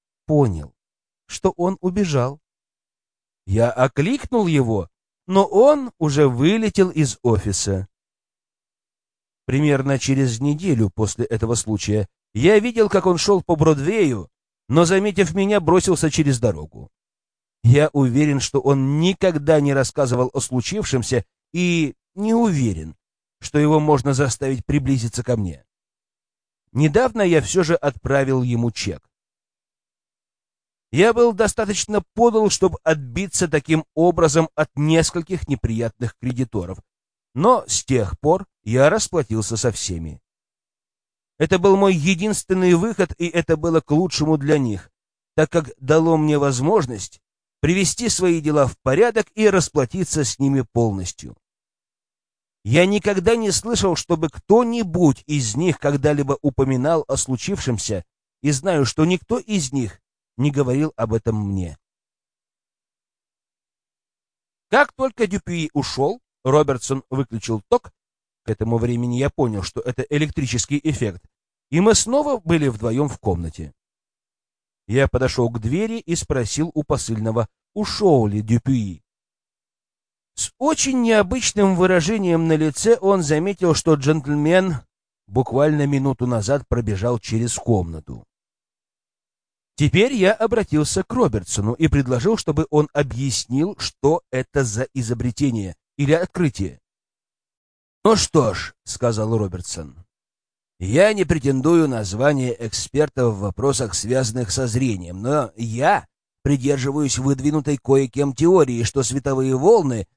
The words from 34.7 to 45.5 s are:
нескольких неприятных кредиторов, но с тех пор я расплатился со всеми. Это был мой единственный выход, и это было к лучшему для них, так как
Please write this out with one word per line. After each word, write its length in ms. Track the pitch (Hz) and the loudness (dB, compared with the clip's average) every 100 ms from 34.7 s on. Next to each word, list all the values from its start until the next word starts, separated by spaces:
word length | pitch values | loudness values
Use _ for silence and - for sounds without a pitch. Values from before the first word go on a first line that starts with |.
| - | -2
нескольких 720 | 151 160 156 175 165 185 - | 2 2 2 -4 -6 -8 -4
неприятных 680 | 135 117 113 113 - 117 - | -4 -2 -2 -4 -6 -8 -6
кредиторов, 600 | 127 123 127 104 87 92 - _ _ _ _ | -8 -4 -4 -6 -8 -12 -18 _ _ _ _
но 300 | 120 196 240 - | 0 2 2 0
с 160 | - | -6
тех 360 | - 127 92 - | -2 0 0 -2
пор 260 | 147 185 196 _ | 0 0 -2 _
я 260 | 107 120 143 | -4 2 4
расплатился 680 | 214 - 175 127 110 104 113 | 2 -2 -4 -2 -4 -4 -4
со 140 | 127 | -4
всеми. 500 | 101 - 85 80 67 _ _ _ _ _ _ _ _ _ _ _ - | -4 -8 -8 -10 -14 _ _ _ _ _ _ _ _ _ _ _ -6
Это 180 | 156 190 | 0 2
был 200 | 196 196 | 4 4
мой 180 | 196 180 | 4 2
единственный 800 | 151 175 214 202 - 185 180 175 | 0 0 -2 -4 -2 0 4 4
выход, 360 | 220 208 180 - | 2 -2 -4 -4
и 80 | 170 | -4
это 300 | 170 160 160 | -2 0 -2
было 240 | 165 160 | 0 0
к 80 | - | 2
лучшему 480 | 151 180 - 156 156 | 0 0 -2 0 0
для 220 | 143 151 | 2 0
них, 320 | 123 98 - _ _ _ _ - | 0 -4 -10 _ _ _ _ -2
так 140 | |
как 220 | 156 | 0